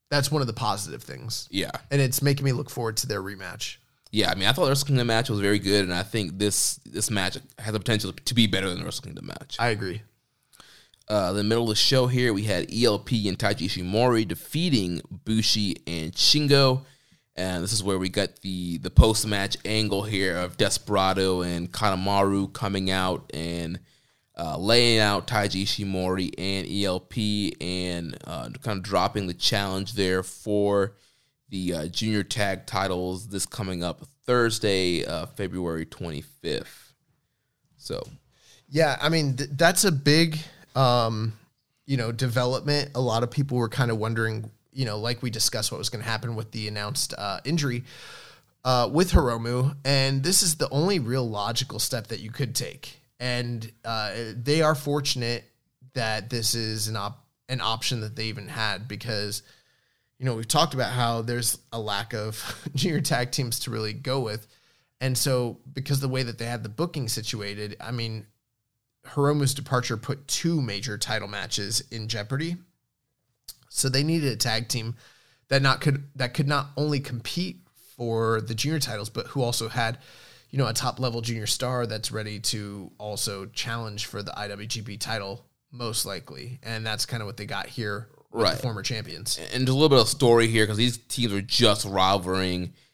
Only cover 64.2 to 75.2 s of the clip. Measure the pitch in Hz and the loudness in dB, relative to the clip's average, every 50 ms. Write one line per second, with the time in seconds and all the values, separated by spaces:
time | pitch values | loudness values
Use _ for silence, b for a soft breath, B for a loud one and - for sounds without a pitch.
64.2 | 127 110 104 107 - - b b b b b b b b b b 131 131 127 - | -2 -2 -4 -8 -10 -14 b b b b b b b b b b -2 -2 0 0
65.2 | - 143 131 127 123 117 - - - - - - 139 - 143 135 139 131 127 131 | 2 2 2 2 0 -2 -4 -8 -14 -12 -10 -6 -4 -2 0 0 0 0 0 -2
66.2 | 131 117 113 110 117 117 120 117 110 110 107 - 165 175 - 151 127 110 - 113 | -2 -4 -4 -6 -6 -6 -6 -6 -6 -6 -4 -4 -4 -4 -4 -4 -4 -4 -4 -4
67.2 | 107 - - 107 101 101 101 104 107 104 98 - - - 123 120 117 113 110 110 | -4 -6 -6 -6 -6 -8 -8 -8 -8 -10 -10 -10 -10 -8 -6 -4 -4 -4 -6 -8
68.2 | 104 - _ _ _ _ _ _ _ _ _ _ _ _ _ _ - - - 147 | -12 -14 _ _ _ _ _ _ _ _ _ _ _ _ _ _ -18 -6 0 2
69.2 | 143 143 147 147 143 135 - - - - - 123 120 - 120 107 - - - - | 4 4 4 4 2 2 0 -2 -4 -2 0 0 0 0 -4 -4 -4 -6 -6 -6
70.2 | - - - - - 165 170 160 131 113 101 101 104 - 107 101 - - 110 110 | -4 -4 -2 0 0 2 2 0 0 -2 -4 -4 -6 -6 -6 -4 -2 -2 -2 -2
71.2 | 98 98 104 101 95 113 - - 101 98 110 - - - - 113 107 110 113 110 | -2 -4 -6 -6 -6 -4 -4 -4 -2 -2 -2 -4 -4 -4 -8 -8 -6 -6 -4 -6
72.2 | 104 107 135 139 160 165 175 180 - _ _ _ _ _ _ _ _ _ _ _ | -4 -4 -4 -2 -2 -4 -4 -6 -10 _ _ _ _ _ _ _ _ _ _ _
73.2 | _ _ _ _ _ - - _ _ - - - - 135 127 135 147 156 165 170 | _ _ _ _ _ -20 -20 _ _ -8 -4 -2 0 0 2 2 2 2 2 2
74.2 | 147 135 113 107 - 120 110 113 117 110 - 123 110 113 117 b b b b b | 0 0 -2 -2 -2 0 -2 -2 -2 -4 -4 -4 -4 -6 -8 b b b b b